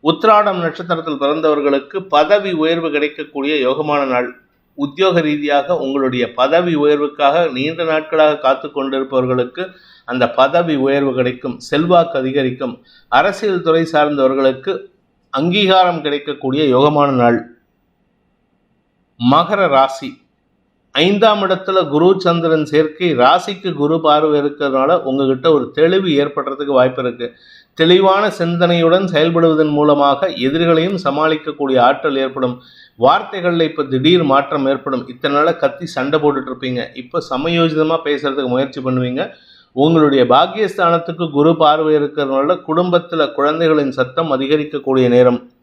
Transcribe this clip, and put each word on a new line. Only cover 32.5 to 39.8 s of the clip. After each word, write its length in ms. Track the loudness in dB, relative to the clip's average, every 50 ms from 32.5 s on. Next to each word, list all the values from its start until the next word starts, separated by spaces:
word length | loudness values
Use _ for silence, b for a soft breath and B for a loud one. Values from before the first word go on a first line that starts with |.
| -4 -6 b b b b b b b _
வார்த்தைகள்ல 600 | 2 2 2 2 -2 0 0 2 2 2 2 2
இப்ப 220 | 0 0 0 -4 -6
திடீர் 400 | -2 -2 0 2 4 4 4 2
மாற்றம் 440 | 2 2 2 0 0 -4 -2 -2 -2
ஏற்படும். 400 | -2 -2 -4 -6 -6 -6 -8 -10
இத்தனை 300 | -16 -6 -6 -2 0 0
நாளா 140 | 0 0
கத்தி 340 | 0 0 -2 -4 -4 -4 -12
சண்டை 340 | -10 -6 -6 -4 -2 -2 0
போட்டுட்டு 340 | 0 0 -2 -2 -6 -8 -12
இருப்பீங்க, 320 | -10 -8 -6 -6 -6 -8 -8 -12
இப்ப 280 | -18 -18 -8 -8 -8 -6 -6
சமயோஜிதமா 680 | -6 -6 -4 -2 0 0 0 0 2 0 0 0 0 -2 -2
பேசுறதுக்கு 420 | -2 -4 -2 -2 -4 -4 -4 -4 -2
முயற்சி 340 | -2 -2 -2 -4 -6 -8
பண்ணுவீங்க. 480 | -6 -4 -2 -2 -2 -4 -4 -6 -6 -8 B B B B B B B B B
உங்களுடைய 500 | 0